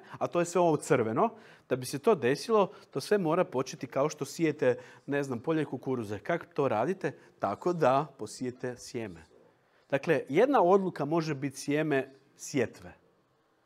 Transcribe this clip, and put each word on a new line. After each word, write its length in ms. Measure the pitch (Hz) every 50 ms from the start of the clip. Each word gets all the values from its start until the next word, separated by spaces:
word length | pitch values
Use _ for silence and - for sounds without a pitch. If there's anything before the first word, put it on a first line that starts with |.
| - - - -
a 80 | 123
to 140 | 131 - -
je 40 | 170
sve 160 | 170 - 185
ovo 160 | 175 165 151
crveno, 540 | 147 - - 147 120 107 110 113 156 220 226 - - - - - - _ -
da 80 | 131
bi 100 | 131 131
se 120 | - 147 135
to 160 | - 233 208
desilo, 560 | 147 120 123 143 139 - 233 220 208 190 - - - - _
to 100 | - -
sve 180 | - - 208 202
mora 260 | 170 156 165 180 170
početi 420 | - - 127 - - - - 139
kao 220 | - - 135 143 151
što 160 | - - 143
sijete, 540 | - - - 165 151 143 - 139 127 117 - - - - - -
ne 160 | 135 143 143
znam, 180 | 139 135 120 113
polje 240 | - 160 160 156 143
kukuruza. 540 | - - 127 - 135 127 123 110 101 107 101
Kako 280 | - - 170 160 - - -
to 140 | 151 135 123
radite? 440 | 110 107 123 170 196 190 - 143 - - - - _ -
Tako 340 | - 98 104 - - 180
da 340 | 180 160 151 127 131 139 156 147 - -
posijete 560 | 107 - - - 127 123 123 - 131 123 120
sjeme. 480 | 123 - - - 117 110 98 82 80 - _ _ - _ _ _ _ _ _ _ _ _ -
Dakle, 320 | 139 - - 175 151 127 - -
jedna 340 | 135 185 247 294 277 220
odluka 420 | 175 175 196 202 185 170 - - 143
može 300 | 143 165 170 156 156 143
biti 220 | 131 143 135 -
sjeme 580 | - - 143 143 156 160 151 143 135 - - - _ _ _ _
sjetve. 560 | - - - 147 131 110 - - - 90 87 - _ _ _ _ _ _ _ _ _ _ _ _ _ _